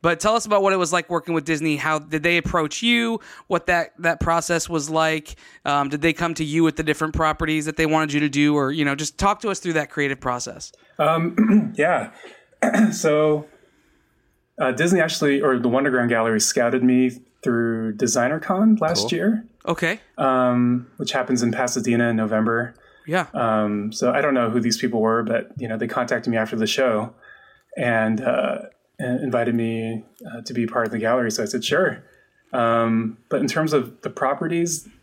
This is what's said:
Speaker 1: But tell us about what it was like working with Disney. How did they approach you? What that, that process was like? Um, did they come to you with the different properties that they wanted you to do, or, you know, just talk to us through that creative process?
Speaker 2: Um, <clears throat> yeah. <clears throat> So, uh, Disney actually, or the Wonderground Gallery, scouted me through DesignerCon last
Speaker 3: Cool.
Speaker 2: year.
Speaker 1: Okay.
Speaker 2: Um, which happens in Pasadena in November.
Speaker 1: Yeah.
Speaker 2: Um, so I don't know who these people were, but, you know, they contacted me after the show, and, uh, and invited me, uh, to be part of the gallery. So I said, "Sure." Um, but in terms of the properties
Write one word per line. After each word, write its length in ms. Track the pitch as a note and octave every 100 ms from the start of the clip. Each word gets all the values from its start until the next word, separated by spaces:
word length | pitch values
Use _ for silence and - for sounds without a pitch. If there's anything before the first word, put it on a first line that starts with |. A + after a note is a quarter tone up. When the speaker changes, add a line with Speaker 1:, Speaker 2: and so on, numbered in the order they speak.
Speaker 1:
But 180 | E3 E3
tell 160 | G#3+
us 100 | A3+
about 160 | G#3+ G#3
what 100 | G3
it 40 | F#3+
was 160 | F3
like 160 | F3 -
working 260 | E3+ D#3+
with 100 | E3
Disney. 320 | D3 D#3 D#3 D3
How 240 | D#3 D#3
did 240 | D3+ D3+
they 120 | E3 E3+
approach 460 | E3 F3 D3+ -
you? 380 | A#3 A#3+ A#3 A3+ - - -
What 200 | F3 F3
that, 260 | F3 E3 -
that 200 | E3+ E3+
process 500 | - E3 - E3+ E3
was 220 | E3 D3
like? 460 | D#3+ D#3+ D#3+ D3+ - - -
Um, 240 | C#3+ C#3+ C#3
did 120 | D3
they 100 | E3
come 220 | D#3 E3+
to 100 | E3
you 200 | D#3 D#3
with 100 | D#3+
the 80 | D3+
different 320 | D#3 D3 D#3
properties 500 | D#3 D#3+ D3+ D#3+ D#3 D3+
that 100 | D3+
they 100 | D#3
wanted 260 | D#3 D#3
you 60 | C#3+
to 80 | D3+
do, 280 | C#3 D3 D3
or, 160 | C3+
you 120 | D#3
know, 100 | C#3+ C#3
just 220 | D3+ -
talk 220 | G3 G#3
to 80 | A3
us 80 | F#3+
through 140 | F3+
that 140 | D#3+ C#3+
creative 280 | - C#3+ C3+
process? 520 | C3 B2 A#2+ F2+ - - _ -
Speaker 2:
Um, 720 | D3+ E3 E3+ E3+ A3 G#3 -
<clears throat> 20 | -
yeah. 360 | D#3 D#3 G#2 - - - _ _
<clears throat> 320 | B2 - G#3+
So, 540 | - E3 D3+ D#3 D3+ D3+ - _ _ _ _ _ _ _ _ _ -
uh, 120 | C3+
Disney 280 | B2 F3 F#3
actually, 400 | D#3+ - D3 C#3
or 180 | C#3+ B2+
the 80 | A#2+
Wonderground 400 | B2+ C#3+ B2+ A#2+
Gallery, 320 | A#2 A2+ G#2+
scouted 420 | - - A#2+ B2+
me 280 | B2 B2+ B2+ B2 - _
through 500 | C3 A#2 A#2 A2+ A2+ G#2
DesignerCon 840 | A#2+ B2+ B2 D#3 - F#3 A3 G#3+
last 280 | - E3+ -
Speaker 3:
Cool. 40 |
Speaker 2:
year. 320 | E3+ G3 A3 - _ -
Speaker 1:
Okay. 340 | E3+ E3 G#3+ _ -
Speaker 2:
Um, 720 | C3+ C3 B2+ B2 B2 B2 B2+ -
which 160 | C3+
happens 300 | C3+ B2 B2
in 100 | A#2+
Pasadena 560 | A#2 B2 B2+ A#2 A#2 A#2+
in 60 | A2+
November. 580 | A2 A2 A2 A2+ A#2+ - _ _ -
Speaker 1:
Yeah. 200 | F3+ E3
Speaker 2:
Um, 600 | - A#2 A2 G#2+ G#2 G#2
so 200 | A2 B2
I 80 | C#3+
don't 140 | C#3+
know 160 | C3 A#2
who 80 | A#2+
these 160 | A2+ A2+
people 220 | B2 A2+
were, 220 | A2 A2+
but, 300 | A2 A2+ - -
you 120 | A#2+
know, 80 | A2
they 100 | A#2
contacted 420 | - A#2+ A#2+ A#2+
me 60 | A#2
after 200 | A2 A#2
the 100 | A2
show, 480 | - C3 G#2+ A#2 - - - - _ _ -
and, 440 | B2 A2+ A2 A2
uh, 380 | B2+ B2+ C3+ C3+ - _ _ -
and 220 | B2+ B2
invited 320 | C#3 B2 A#2
me, 500 | A#2 A2+ A2+ A2+ A2+ - _ F#3
uh, 120 | A#2
to 100 | A#2
be 120 | A#2+ A2+
part 200 | B2 A2+
of 60 |
the 60 | A2
gallery. 320 | A2 B2 A#2+
So 120 | A2
I 40 | G#2+
said, 180 | B2
"Sure." 400 | - D3 F3+ A#2 - _ _ _ _
Um, 680 | B2+ A#2 A#2 A2+ A2+ A2 A2+ _
but 100 | C#3+
in 60 | C#3+
terms 240 | E3 D#3
of 300 | D3+ B2 -
the 80 | -
properties 800 | - C3 C#3+ E3 E3+ E3+ - - _